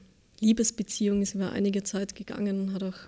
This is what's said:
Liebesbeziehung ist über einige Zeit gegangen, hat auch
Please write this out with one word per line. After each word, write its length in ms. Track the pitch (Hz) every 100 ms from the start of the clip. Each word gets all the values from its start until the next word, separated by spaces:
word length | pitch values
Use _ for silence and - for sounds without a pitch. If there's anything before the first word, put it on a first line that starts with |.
| - _ _ -
Liebesbeziehung 840 | 220 226 220 - 202 - 202 202
ist 120 | 202
über 180 | 196 185
einige 300 | - 202 196
Zeit 320 | 196 196 196
gegangen, 580 | - 202 - 208 196 196
hat 100 | 190
auch 140 | 190 185